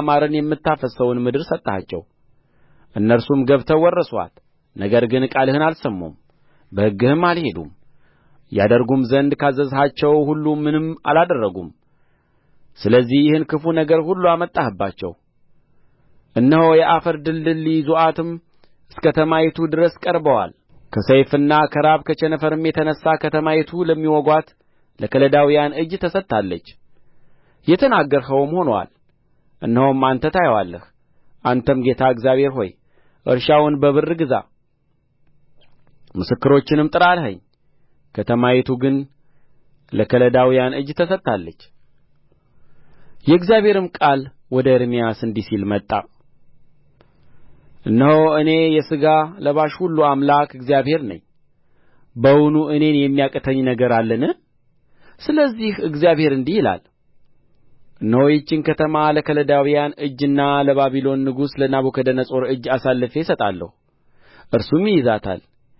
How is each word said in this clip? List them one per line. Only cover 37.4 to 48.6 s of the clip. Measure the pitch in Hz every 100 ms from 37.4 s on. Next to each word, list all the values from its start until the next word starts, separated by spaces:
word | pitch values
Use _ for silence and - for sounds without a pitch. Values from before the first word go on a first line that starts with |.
| _ _ _ _ _ _ _ -
ከተማይቱ | 104 120 123 127 127 123
ግን | 135 135 139 _ _ _ _ _ _ _ -
ለከለዳውያን | - 104 123 123 127 127 127 127 135
እጅ | 139 151
ተሰጥታለች። | 170 190 - 104 82 - - _ _ _ _ _ _ _ _ _ - - - - - - -
የእግዚአብሔርም | 175 175 220 208 196 180
ቃል | - 151 139 135 _ -
ወደ | 131 131
ኤርምያስ | 127 120 120 113 110
እንዲህ | 117 107 98
ሲል | 107 98
መጣ። | 101 - 104 - _ _ _ - - - _ _ _ _ _ - - - - - - -
እነሆ | 110 139 156 156 151
እኔ | 156 160